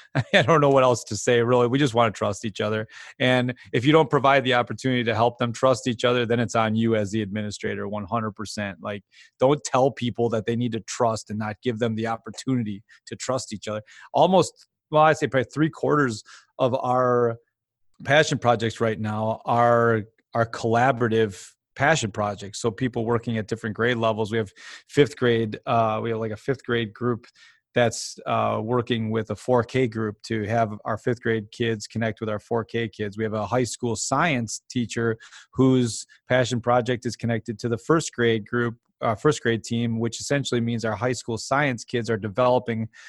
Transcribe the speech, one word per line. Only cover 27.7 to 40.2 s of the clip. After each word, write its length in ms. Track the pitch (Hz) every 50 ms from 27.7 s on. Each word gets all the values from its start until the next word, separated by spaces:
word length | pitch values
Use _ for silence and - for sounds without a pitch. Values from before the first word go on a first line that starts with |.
| -
that's, 420 | 120 120 113 - - - - - - -
uh, 340 | - 120 113 110 110 110 110 107
working 480 | 110 123 123 117 - 123 113 113 110
with 200 | 110 113 107 -
a 40 | 104
four 300 | - - - 127 120 117
K 240 | - - 131 131 120
group 340 | 110 110 110 107 104 _ _
to 180 | - 117 110 104
have 280 | 95 113 117 113 104 107 104 -
our 120 | 123 110
fifth 240 | 104 - 131 120 -
grade 300 | - 117 113 110 104 104
kids 380 | - - 120 113 113 104 - -
connect 320 | - 113 117 113 107 -
with 80 | 117 107
our 100 | 107 104
four 260 | _ - 120 113 107
K 220 | - - 117 117
kids. 320 | 107 - - 107 104 98 107
We 60 | 110
have 100 | 107 104
a 120 | 107 104
high 180 | 92 120 131 123
school 320 | - - - - 117 110
science 680 | - - - 135 139 165 175 143 120 117 110 - - _ _
teacher 480 | - 127 120 101 - 120 117 117 110 - - - - - - _ -
whose 520 | - 131 131 131 127 123 113 107 - - _ - _ _ -
passion 320 | 123 127 127 110 123 113
project 440 | - 123 120 127 113 117 123 117 -
is 120 | 120 -
connected 420 | - - 117 117 113 - - 113 104
to 100 | - 117
the 100 | 117 107
first 360 | - - 156 170 151 - -
grade 320 | - 120 117 113 110 101
group, 300 | - - 120 120 120 117 - _ _ _ -
uh, 160 | 135 120 110
first 260 | - - - - - -
grade 220 | 120 113 104 -
team, 340 | - 117 117 120 117 113 113
which 220 | 117 117 - -